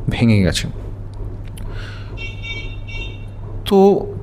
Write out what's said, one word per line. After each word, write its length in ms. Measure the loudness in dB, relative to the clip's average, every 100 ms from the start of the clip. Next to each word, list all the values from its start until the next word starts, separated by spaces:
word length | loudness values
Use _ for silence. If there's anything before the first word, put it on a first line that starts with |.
| -2
ভেঙে 320 | 4 6 8
গেছে। 260 | 6 4 -2 -6 -8 -8 -8 -8 -8 -8 -8 -8 -8 -6 -8 -8 -10 -8 -8 -8 -8 -6 -8 -8 -8 -8 -8 -8 -10 -10 -8 -8 2
তো 400 | 6 8 6 2 -2